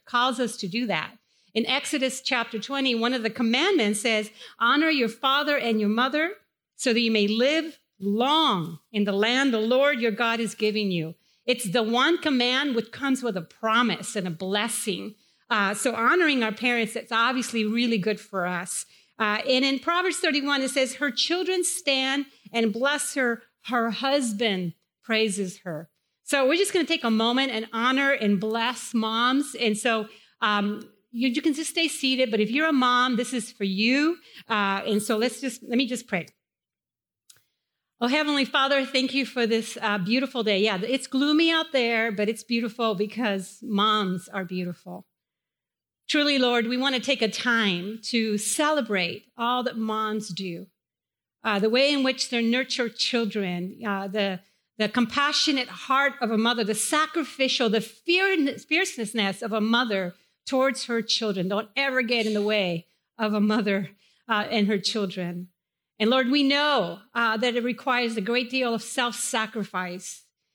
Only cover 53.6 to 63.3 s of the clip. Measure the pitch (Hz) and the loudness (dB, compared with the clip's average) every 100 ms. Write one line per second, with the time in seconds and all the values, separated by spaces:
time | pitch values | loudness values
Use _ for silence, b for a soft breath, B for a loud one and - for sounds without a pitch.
53.6 | 185 214 226 196 196 208 196 180 b b | -6 -6 -6 -4 -4 -2 -2 -4 b b
54.6 | b - 214 247 233 285 285 294 311 269 | b -4 -2 0 0 0 0 0 0 0
55.6 | 247 185 - 269 277 - 220 220 226 233 | -2 -8 0 2 2 0 0 2 2 0
56.6 | 208 220 - 302 311 339 269 - 262 - | 0 -2 0 0 0 -2 -4 -2 0 2
57.6 | 226 214 - - - 349 392 370 277 - | 2 2 -2 -8 0 2 4 2 0 -2
58.6 | - 320 381 - 214 226 196 190 226 214 | -2 0 0 -4 -4 0 -2 -2 -4 -2
59.6 | 220 233 240 196 175 b b b - 262 | 2 2 2 -2 -4 b b b -2 2
60.6 | 269 - - 233 226 - 220 190 185 202 | 2 0 -4 -4 -2 -2 -2 -2 -2 -2
61.6 | 214 269 277 254 233 240 220 208 208 214 | -4 -2 0 0 0 0 0 0 0 2
62.6 | 185 170 - _ _ - 214 | 0 -2 -8 _ _ -4 -2